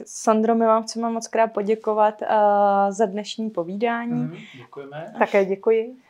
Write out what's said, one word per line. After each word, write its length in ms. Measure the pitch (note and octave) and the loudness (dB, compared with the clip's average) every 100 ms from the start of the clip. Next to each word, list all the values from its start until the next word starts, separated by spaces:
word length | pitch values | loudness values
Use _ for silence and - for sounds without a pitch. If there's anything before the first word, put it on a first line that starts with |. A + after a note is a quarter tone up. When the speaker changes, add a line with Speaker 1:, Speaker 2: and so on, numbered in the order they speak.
| - | -18
Speaker 1:
Sandro, 500 | - - A3 A3 A3+ | -4 0 2 2 2
my 100 | A3+ | 2
vám 180 | A3 | 2
chceme 260 | A3 A3+ A#3 | 0 -6 -6
moc 180 | A3+ A3+ | -6 -4
krát 200 | A3 A3+ | 0 0
poděkovat, 760 | A3 G#3 A3 A3 G#3+ G#3+ G#3+ | 0 -2 -2 -2 2 2 2
eh, 60 | - A3 G#3 G3+ G3+ G3 G3 | -2 2 4 4 4 4 0
za 160 | G3 G#3+ | 0 -2
dnešní 440 | G3+ G3+ - A3 | -2 -8 -8 -6
povídání. 720 | G#3+ E3+ G3 A#3 A#3 A#3 A#3+ | -6 -6 -4 -2 -2 -4 -4
Speaker 2:
Mhm, 140 | D#3 E3+ A3 - | -4 -8 -16 -20
děkujeme. 560 | - - C#3 D3 E3+ A3+ | -18 -18 -14 -14 -14 -2
Speaker 3:
Také 260 | - G3+ F#3+ | 2 4 2
děkuji 500 | G3 A3+ A3+ A3+ C4 _ | 0 2 2 0 -8 _